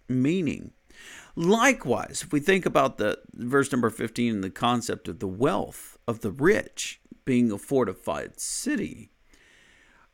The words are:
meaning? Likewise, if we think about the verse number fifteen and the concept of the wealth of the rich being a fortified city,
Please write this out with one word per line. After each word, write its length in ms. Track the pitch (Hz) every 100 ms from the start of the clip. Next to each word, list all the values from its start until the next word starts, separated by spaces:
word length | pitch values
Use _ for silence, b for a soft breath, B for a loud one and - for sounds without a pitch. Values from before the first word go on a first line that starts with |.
| -
meaning? 600 | 127 135 185 143 - - _ _ B B B B
Likewise, 880 | - 170 226 269 247 139 104 - -
if 100 | -
we 60 | 147
think 260 | 190 190
about 340 | - 147 135 -
the 200 | 104 - -
verse 400 | - 123 139 135
number 180 | 127 113
fifteen 460 | - 113 - 120 104
and 80 |
the 60 | 95
concept 580 | - 120 120 - 92 -
of 100 | 87
the 80 | 98
wealth 720 | 95 143 98 - - - - -
of 140 | 107
the 100 | 104
rich 720 | - 165 214 - - - - - -
being 260 | - 123 120
a 80 | 101
fortified 800 | - 135 101 95 - 73 50 -
city, 720 | - - - 285 - - - _ _ b b b b b b b b